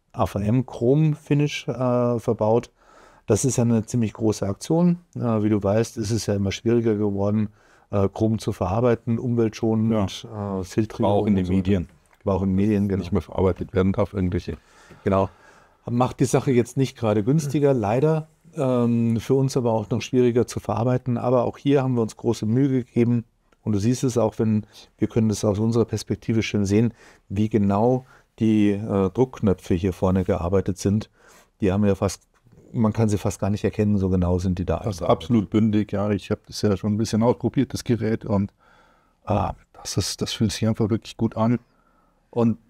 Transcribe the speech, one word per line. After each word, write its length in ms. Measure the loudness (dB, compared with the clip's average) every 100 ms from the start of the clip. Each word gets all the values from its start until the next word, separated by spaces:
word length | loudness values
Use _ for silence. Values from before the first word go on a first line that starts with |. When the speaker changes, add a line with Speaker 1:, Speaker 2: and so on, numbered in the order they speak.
| _
Speaker 1:
A 120 | -4 -4
V 140 | -2
M 260 | 0 0 -2
Chrom-Finish, 1040 | -2 2 2 2 -2 -2 0 0 -4 -8
äh, 520 | -4 -2 0 0 0
verbaut. 520 | -2 0 2 2 0 _ _ -20 -20 _ -2
Das 200 | 0 2
ist 120 | 2
ja 60 |
eine 220 | 2 2 0
ziemlich 280 | -2 -2
große 320 | 0 -2 0 -4
Aktion. 520 | -6 -2 2 2 0 -6 -6
Äh, 280 | -2 0
wie 60 | 2
du 120 | 2
weißt, 360 | 2 0 0 -4
ist 140 | -4
es 140 | -2 -2
ja 100 | -2
immer 160 | -2
schwieriger 440 | -2 0 2 2 0
geworden, 540 | 0 0 0 0 -2 -8 _ _ _
äh, 160 | -2 -2
Chrom 320 | 0 0 0
zu 140 | -4
verarbeiten, 680 | -4 -2 0 2 0 -2 -4
umweltschonend, 1040 | -2 0 0 0 0 0 0 0 -2 -6
Speaker 2:
Ja. 360 | -12 -10 -6 -6
Speaker 1:
äh, 40 |
Filtrierung 480 | -4 -4 -4 -2 2
Speaker 2:
War 60 | 2
auch 80 | 2
in 80 |
Speaker 1:
und 20 | 0
Speaker 2:
den 80 | 2
Speaker 1:
so 60 |
weiter. 60 | 0
Speaker 2:
Medien. 320 | 2 0 -2 _ _ _
Speaker 1:
War 120 | -2 0
auch 80 |
in 60 | 0
den 60 | 0
Medien, 320 | 2 2 0
genau. 120 | -2
Speaker 2:
Nicht 120 | -2
mehr 100 | -4
verarbeitet 520 | -4 -2 0 -2 -2
werden 180 | 0 0
darf, 220 | 0 -2
irgendwelche. 440 | -2 -2 -4 -6 -12 _ -20 -20 -6
Speaker 1:
Genau. 260 | 0 0 0 -6 -20 -20 _ _ -4
Macht 320 | -2 -2 0
die 40 | 0
Sache 260 | 2 2
jetzt 260 | 2 0 -2
nicht 200 | -2 -2
gerade 260 | 0 2
günstiger, 480 | 2 0 0 2 2
Speaker 2:
Hm. 80 | 2
Speaker 1:
leider. 480 | 0 2 2 0 -4 _ -14 -4
Ähm, 640 | 0 2 2 2 0 -2
für 140 | 0
uns 240 | 2 2 0
aber 140 | 0
auch 180 | -2 -2
noch 120 | -4
schwieriger 440 | 0 2 4 2 0
zu 120 | -4
verarbeiten. 580 | -4 -2 0 0 -2 -2
Aber 260 | 2 2
auch 140 | 0 -2
hier 240 | 0 2
haben 140 | 2 0
wir 60 |
uns 120 | -2 -2
große 300 | -4 -2 0
Mühe 240 | 0 2
gegeben. 560 | 0 -2 0 2 0 -4 _ _ _
Und 80 | -4
du 80 | 0
siehst 240 | 0 0
es 140 | 0 0
auch, 200 | 0 0
wenn, 300 | 0 0 -2 -14 -20 _
wir 100 | -2
können 220 | 2 0
das 140 | 0
aus 140 | 0 0
unserer 280 | 0 0 0
Perspektive 580 | -4 -6 -6 -2 -2
schön 220 | 0 0 2
sehen, 280 | 2 2 -2 -16 -20 -6
wie 200 | -2 0
genau 560 | 2 2 2 2 0 -4 -20 _ -2
die, 320 | 2 4 2
äh, 380 | 0 -2 0 0
Druckknöpfe 640 | 0 -2 0 -2 -2 -2
hier 200 | 0 0
vorne 300 | 0 0 0
gearbeitet 540 | 0 -2 0 0 -2 -2
sind. 320 | 0 0 -4 _ -20 -20 _ _
Die 100 | 0
haben 140 | 2 2
ja 100 | 2
fast, 280 | -2 -4 _ _ _ -20 -8
man 200 | 0 0
kann 160 | 2 0
sie 80 | 0
fast 220 | -2 -4
gar 100 | -4
nicht 140 | -2
erkennen, 340 | -2 0 2 2
so 120 | 2
genau 280 | 2 2 0
sind 220 | 0 -2
die 60 | -2
da 120 | -4
Speaker 2:
Das 80 | -4
ist 160 | -4
Speaker 1:
eingearbeitet. 220 | 0 0
Speaker 2:
absolut 260 | 2 0 2
bündig, 420 | 2 2 0 -2
ja. 200 | -4 -2
Ich 180 | -4 -4
hab 160 | -8 -8
das 160 | -4
ja 140 | -2 0
schon 160 | -2
ein 40 | -2
bisschen 260 | 0 0
ausprobiert, 500 | 0 0 -2 -2 -2
das 100 | -4
Gerät. 400 | -4 -2 -2 -4
Und, 300 | -2 0 -2 _ _ _ _ _ _ _ -4
ah, 280 | -2 -2 -8 _
das 240 | -18 -6 -4
ist, 240 | -4 -6
das 120 | -8
fühlt 180 | -2 -2
sich 160 | 0 -2
einfach 220 | 0 0
wirklich 280 | -2 -4 -4
gut 200 | -4 0
an. 200 | 0 0 -4 _ _ _ _ _ _
Und 280 | 0 0 0